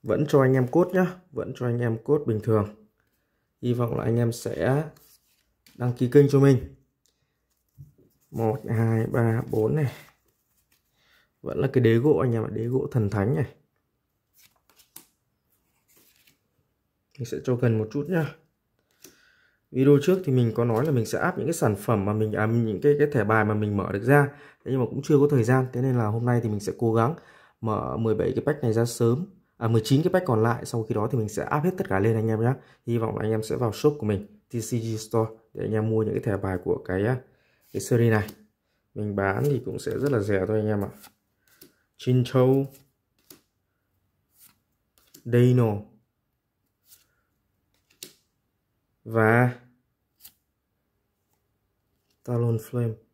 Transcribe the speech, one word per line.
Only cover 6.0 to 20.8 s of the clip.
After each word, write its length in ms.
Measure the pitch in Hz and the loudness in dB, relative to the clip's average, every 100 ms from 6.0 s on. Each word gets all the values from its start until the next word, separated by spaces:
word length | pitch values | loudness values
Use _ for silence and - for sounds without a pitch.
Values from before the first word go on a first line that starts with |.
| 123 | 4
kênh 180 | 143 143 | 6 6
cho 100 | 139 | 6
mình. 360 | 139 127 - - _ _ _ _ _ _ _ _ _ _ - _ _ _ _ | 6 4 0 -16 _ _ _ _ _ _ _ _ _ _ -20 _ _ _ _
Một, 260 | - 113 107 - | -4 -2 -2 -4
hai, 380 | 110 113 113 113 | -2 0 0 0
ba, 340 | - 117 113 123 | 0 0 0 -2
bốn 240 | 113 110 147 | -2 0 0
này. 180 | 135 - - _ _ _ _ _ _ _ _ _ _ _ _ _ | -2 -6 -20 _ _ _ _ _ _ _ _ _ _ _ _ _
Vẫn 180 | - - | -8 -4
là 80 | 139 | 0
cái 100 | 135 | 2
đế 120 | 113 117 | 4 4
gỗ 220 | 143 143 | 2 2
anh 160 | 127 | 2
em 100 | 117 | -2
ạ, 60 | 110 | -4
đế 120 | 107 117 | -6 -4
gỗ 220 | 131 - | -4 -2
thần 180 | 123 101 | -2 0
thánh 260 | 101 98 156 | 0 0 0
này. 100 | 131 - _ _ _ _ _ _ _ _ _ _ _ _ _ - _ _ _ _ _ _ _ _ _ _ _ _ _ _ _ _ _ _ _ _ _ - | -4 -8 _ _ _ _ _ _ _ _ _ _ _ _ _ -20 _ _ _ _ _ _ _ _ _ _ _ _ _ _ _ _ _ _ _ _ _ -14
Mình 80 | 120 | -10
sẽ 120 | - | -8
cho 120 | - 123 | -4 0
gần 220 | 123 110 | 0 0
một 100 | 107 | -2
chút 140 | 147 147 | -6 -4
nhá. 260 | 180 147 - _ _ _ _ _ _ - _ _ _ _ _ _ | -4 -4 -8 _ _ _ _ _ _ -20 _ _ _ _ _ _
Video 260 | 127 135 143 | 0 4 4
trước 200 | 139 185 143 | 4 0 2
thì 80 | |
mình 180 | 127 120 110 | 2 2 0
có 100 | 120 | 0
nói 200 | 113 | 0